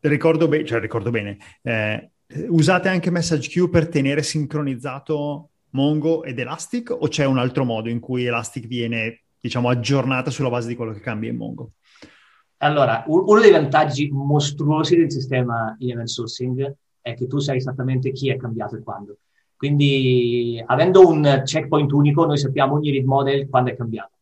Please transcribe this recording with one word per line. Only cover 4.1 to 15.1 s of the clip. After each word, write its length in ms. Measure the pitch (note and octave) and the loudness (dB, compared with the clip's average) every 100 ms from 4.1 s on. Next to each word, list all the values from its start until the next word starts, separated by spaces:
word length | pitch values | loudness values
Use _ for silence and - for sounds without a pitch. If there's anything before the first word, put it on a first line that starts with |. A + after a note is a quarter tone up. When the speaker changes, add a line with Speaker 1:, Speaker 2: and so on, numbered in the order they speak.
| C#3+ | -2
Speaker 1:
sincronizzato 1300 | C#3+ D#3 C#3 D3+ C#3+ B2+ C#3 C3+ - D3+ D3 D3 E3 _ _ | -2 -4 -4 -4 -6 -6 -8 -12 -6 -4 -4 -8 -12 _ _
Mongo 520 | C3 C#3+ D3+ D#3 E3 | 0 2 2 0 -2
ed 140 | C3+ B2+ | -2 -8
Elastic, 500 | A#2+ D#3 - B3 A#3+ | -8 -8 -8 -8 -6
o 160 | - D3+ | -4 -4
c'è 180 | D3+ C#3 | 0 0
un 100 | C3 | 2
altro 300 | B2+ B2+ C3 | 0 -2 -2
modo 240 | A2+ A2+ | -4 -4
in 100 | A#2 | -6
cui 240 | - B2+ | -4 -4
Elastic 420 | B2 A#2+ A#2 - A2 | -2 -4 -6 -12 -8
viene, 580 | B2 A2+ A#2 A2 A#2 _ _ | -6 -4 -4 -6 -8 _ _
diciamo, 300 | B2 B2 A#2+ | -6 -2 0
aggiornata 600 | B2 A2 C#3 B2+ C3 B2+ | 0 2 0 2 -2 -2
sulla 180 | B2+ C3+ | -2 -2
base 200 | A#2+ A#2 | -2 -4
di 80 | A#2 | -8
quello 160 | A2+ | -8
che 80 | G#2 | -8
cambia 280 | - G#2+ A2 | -8 -8 -6
in 80 | A#2+ | -6
Mongo? 360 | A2 A#2 A#2+ _ _ _ - _ _ _ _ _ | -8 -12 -16 _ _ _ -20 _ _ _ _ _
Speaker 2:
Allora, 460 | D3 D3 B2+ A2+ C3+ | -2 2 0 0 0
u-, 180 | D#3+ F#3+ | 0 4
uno 140 | G#3+ | 8
dei 100 | A3+ | 8
vantaggi 580 | E3+ C#3 D#3 D3+ C3+ D3 | 8 4 0 0 0 -4
mostruosi 840 | C#3+ C#3 D3 C#3+ - D3 D#3 D#3+ F3 | -2 0 0 0 -2 0 0 2 2
del 160 | D#3 | 2